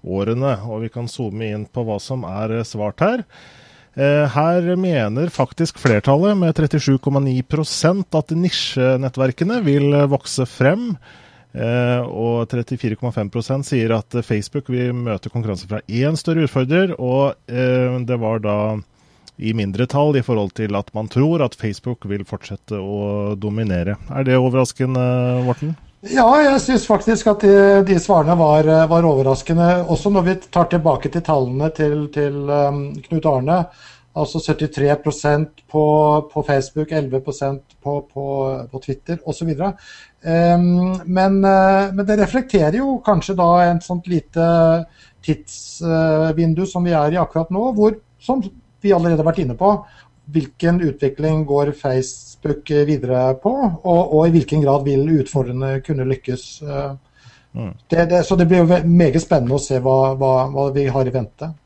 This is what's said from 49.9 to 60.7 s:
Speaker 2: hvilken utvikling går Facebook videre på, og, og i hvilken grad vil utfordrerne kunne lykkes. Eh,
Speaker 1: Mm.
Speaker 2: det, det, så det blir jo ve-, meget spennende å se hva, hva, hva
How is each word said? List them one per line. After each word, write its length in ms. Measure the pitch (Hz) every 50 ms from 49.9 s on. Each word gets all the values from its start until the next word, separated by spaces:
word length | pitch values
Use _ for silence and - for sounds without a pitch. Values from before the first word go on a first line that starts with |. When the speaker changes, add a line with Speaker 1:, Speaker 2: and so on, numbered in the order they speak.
| - - - _ _ _ _ -
Speaker 2:
hvilken 480 | 147 160 135 - _ _ 165 170 175 180
utvikling 640 | 175 151 131 - 147 135 135 - 151 160 156 156 156
går 280 | 143 139 143 143 143 139
Facebook 920 | - - 139 131 131 131 - - - - - - _ - 156 143 147 - - 147 147 147
videre 480 | 147 156 131 117 123 127 127 127 131 131
på, 160 | 131 - 208 254 277 269 202 165 160 -
og, 300 | 185 170 170 180 - 156
og 120 | 156 160
i 40 | 170
hvilken 320 | 170 165 135 - 147 156 147
grad 200 | 135 139 143 135
vil 200 | 143 139 135 143 156 165 147
utfordrerne 600 | 131 - - 143 127 120 123 127 135 135 135 135 -
kunne 220 | - 151 135 127
lykkes. 560 | 131 131 127 _ - 123 127 - - - - 156
Eh, 300 | 147 143 139 143 139 139 135 _ _ _ _ _ - _ _ _ _ -
Speaker 1:
Mm. 180 | 117 113 92 - - _
Speaker 2:
det, 220 | _ 170 170 170 165
det, 160 | 175 180 160
så 100 | - 196
det 140 | 175 175 165
blir 80 | 185
jo 80 | 180 170
ve-, 160 | 165 180 175 156
meget 380 | 170 170 175 170 147 127 165
spennende 340 | 160 - 175 147 120 120 135
å 40 | 143
se 160 | - - 131 127
hva, 340 | 123 131 131 135 135 135 135
hva, 320 | 135 135 131 131 127 131 135
hva 220 | 139 135 139 143